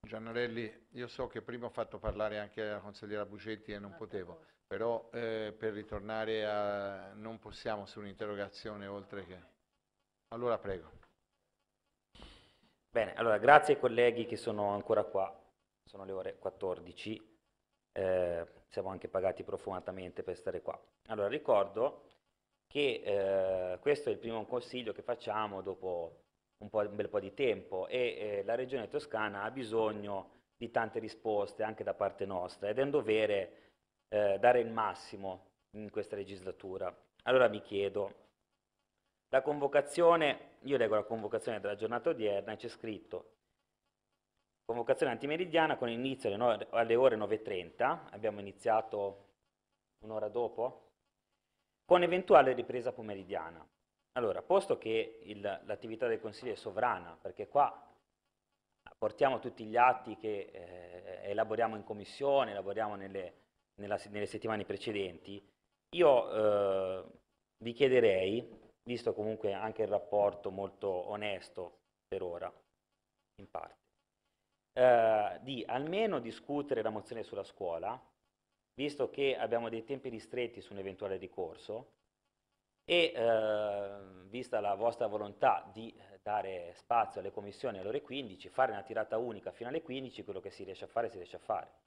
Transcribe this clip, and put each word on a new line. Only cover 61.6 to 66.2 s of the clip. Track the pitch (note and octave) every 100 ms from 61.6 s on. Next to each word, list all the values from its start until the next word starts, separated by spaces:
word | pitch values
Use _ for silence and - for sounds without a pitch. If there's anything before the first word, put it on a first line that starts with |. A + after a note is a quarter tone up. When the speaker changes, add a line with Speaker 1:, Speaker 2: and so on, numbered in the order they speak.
| A2+ G#2+
Speaker 3:
in |
commissione, | G2 G#2 G2 - C#3 C#3 A#2+
elaboriamo | G2+ F#2+ G2+ G#2+ G2+
nelle, | G2 F#2+ F2+ - _ _ _ -
nella, | G2+ G2+ G#2+
nelle | G#2 G#2
settimane | G#2+ A2+ G#2+ F#2+
precedenti, | G2+ - G#2 F#2+ E2 - G2+ _ _ _ _ _ E3+
io, | E3 B2+